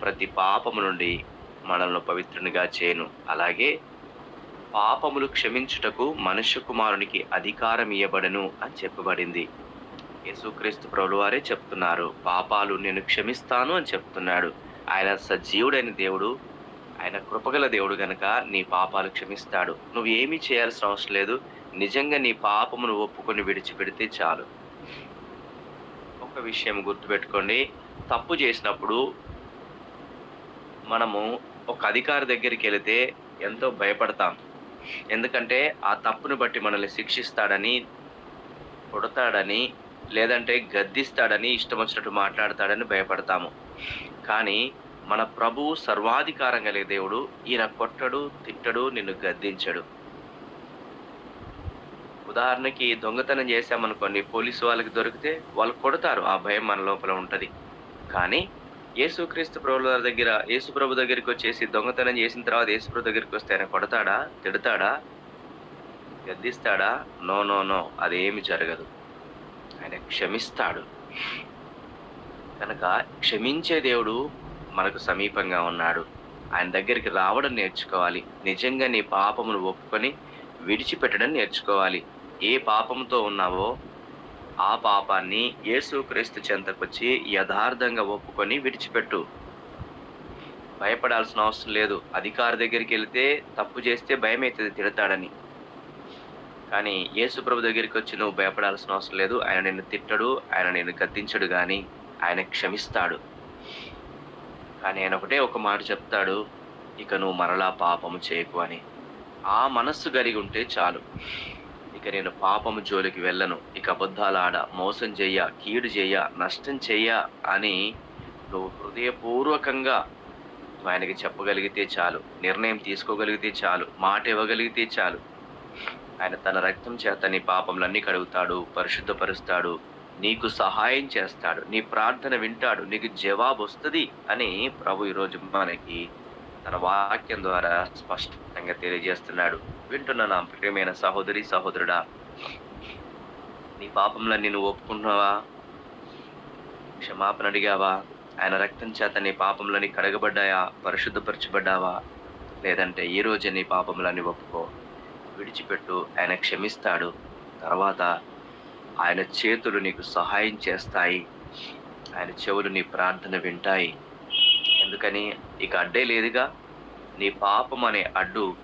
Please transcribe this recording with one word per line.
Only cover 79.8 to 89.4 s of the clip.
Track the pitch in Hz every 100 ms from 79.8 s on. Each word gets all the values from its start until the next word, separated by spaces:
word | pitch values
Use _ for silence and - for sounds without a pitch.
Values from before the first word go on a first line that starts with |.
| - - 123 143 - - - -
విడిచిపెట్టడం | 90 110 127 - - - 120
నేర్చుకోవాలి. | 151 104 - - 101 95 90 - - - -
ఏ | 101 127
పాపంతో | 120 107 117 127 123 123
ఉన్నావో | 104 101 92 92 104 135 - - - - - - - -
ఆ | 95 113
పాపాన్ని | 113 101 98 98 92 104 120 - 104
యేసుక్రీస్తు | 123 135 139 135 110 113 -
చెంతకొచ్చి | - 101 95 95 95 - 120 127 -
యథార్థంగా | 98 95 98 113 123 123 117
ఒప్పుకొని | 101 104 - - 101 139
విడిచిపెట్టు. | 131 - - 117 - 98 - -